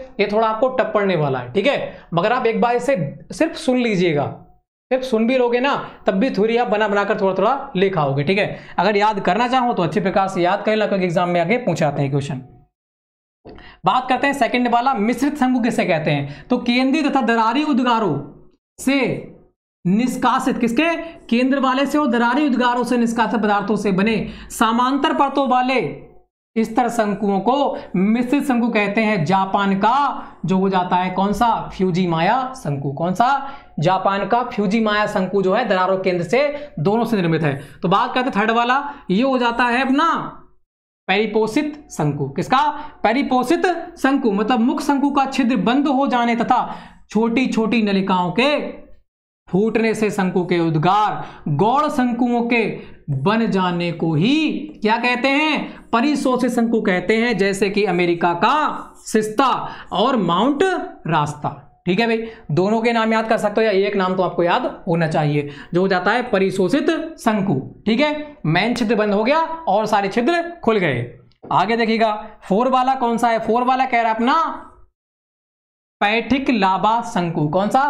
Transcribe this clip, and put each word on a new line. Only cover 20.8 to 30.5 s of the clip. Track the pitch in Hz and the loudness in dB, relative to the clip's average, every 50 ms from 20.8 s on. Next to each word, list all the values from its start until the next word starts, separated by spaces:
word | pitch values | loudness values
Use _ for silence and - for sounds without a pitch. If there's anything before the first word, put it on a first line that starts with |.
| 320 339 330 330 - - - - - | 0 0 0 -2 -6 -12 -16 -18 -6
केंद्र | - 226 240 254 269 277 269 | -2 0 2 2 2 2 0
वाले | 254 262 254 269 285 | 0 0 0 0 0
से | 277 - | 0 0
और | 294 302 240 | 0 0 2
दरारी | 233 233 240 233 254 294 302 | 2 2 2 2 2 2 2
उद्गारों | 285 226 214 247 240 240 247 240 | 2 2 2 2 0 0 0 0
से | 240 247 | 0 0
निष्कासित | 240 233 - - 233 220 208 247 220 | 0 0 0 0 0 0 0 0 0
पदार्थों | 214 208 202 202 196 202 214 | 0 2 0 0 0 0 -2
से | 190 - 208 180 | -2 0 0 0
बने | 180 202 226 220 175 117 - - - - - | 2 0 0 0 -2 -4 -6 -10 -14 -18 -16
समांतर | - - 233 220 233 240 247 262 277 269 302 320 285 | -2 0 0 2 2 2 2 0 0 0 0 0 2
परतों | - 285 269 277 277 277 240 | 2 2 2 2 0 0 2
वाले | 254 254 254 254 269 233 170 143 - - - - - - _ _ _ _ _ _ _ | 2 2 2 2 0 0 -2 -2 -6 -12 -16 -20 -20 -20 _ _ _ _ _ _ _
स्तर | 226 226 220 220 262 240 226 | -2 -2 0 0 0 0 0
शंकुओं | 233 226 214 208 196 196 214 202 196 190 | 0 0 0 0 -2 -2 0 0 0 0
को | 190 233 262 294 285 - - - - - - | 2 2 2 2 0 -2 -2 -6 -8 -4 0
मिश्रित | 175 190 214 226 247 247 247 294 285 - | 0 2 2 2 0 0 0 0 0 0
शंकु | 277 247 233 233 233 | 0 0 0 0 0
कहते | 220 214 202 196 202 226 | 0 0 -2 0 0 0
हैं। | 220 214 214 185 147 | 0 0 0 0 0
जापान | 151 190 190 190 190 - 202 202 196 196 | 0 2 0 0 0 0 0 0 0 0
का | 190 214 220 254 285 285 269 - - - - - - - | 2 2 2 2 2 0 0 -2 -6 -10 -14 -12 -8 -2
जो | 156 | 0